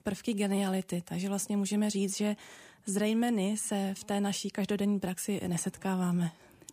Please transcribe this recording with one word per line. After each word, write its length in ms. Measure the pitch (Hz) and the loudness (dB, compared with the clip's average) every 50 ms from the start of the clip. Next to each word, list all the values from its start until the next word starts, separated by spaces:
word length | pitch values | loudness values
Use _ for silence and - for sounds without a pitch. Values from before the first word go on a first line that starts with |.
| - | -6
prvky 300 | 214 196 - - 240 226 | -6 -6 -4 -2 -2 0
geniality. 680 | 202 208 196 196 196 202 190 190 190 185 - 175 175 170 | 0 2 2 2 2 2 2 2 0 0 -2 -2 -4 -4
Takže 240 | - 170 175 185 196 | -4 -4 -2 -2 -2
vlastně 280 | 196 196 190 - 208 | -2 -2 0 0 0
můžeme 320 | 202 196 190 208 208 214 208 | 0 2 2 2 2 2 2
říct, 280 | 208 202 202 190 196 | 2 2 0 0 0
že 180 | - 208 208 208 - - - - - - - - - - | 0 0 0 0 -2 -8 -18 -20 -20 -20 -20 -20 -10 -4
s 100 | 214 190 | -2 0
Rainmany 640 | 196 208 214 220 226 240 240 240 202 185 196 214 | 2 2 2 2 2 2 2 2 2 2 2 0
se 360 | 208 - - 214 196 196 190 196 | 0 -2 -2 -2 0 0 -2 -4
v 60 | - - | -4 -4
té 180 | - 202 202 | -2 0 0
naší 280 | 202 202 196 - - 196 | 0 0 0 -2 -4 -4
každodenní 500 | - - 190 - 208 196 202 202 208 190 | -2 -2 0 0 2 2 2 2 2 0
praxi 420 | - 180 185 - - - 202 - - | 0 -2 -4 -4 -4 -2 -2 -2 0
nesetkáváme. 840 | 180 170 170 - 190 - - - 190 190 185 180 175 175 175 175 165 - - - - - - - - | 0 0 0 -2 -4 -4 -4 -2 0 2 2 2 2 2 2 2 0 -2 -6 -20 -20 -20 -20 -14 -6